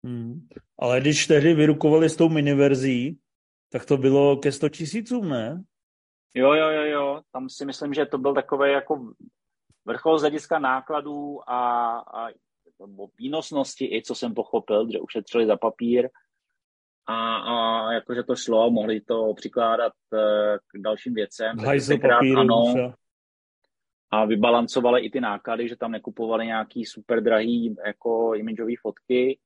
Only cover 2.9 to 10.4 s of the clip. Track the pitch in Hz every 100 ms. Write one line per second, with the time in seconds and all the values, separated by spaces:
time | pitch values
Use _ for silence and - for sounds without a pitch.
2.9 | 123 131 - _ _ _ _ _ 127 -
3.9 | 139 135 139 143 139 143 135 151 - 160
4.9 | 220 220 247 190 127 110 170 190 _ _
5.9 | _ _ _ _ 127 135 156 156 156 151
6.9 | 147 139 147 _ 131 131 - 139 - 147
7.9 | 143 143 139 131 151 - 139 139 139 135
8.9 | 147 117 - - _ _ _ _ _ -
9.9 | - 160 160 147 147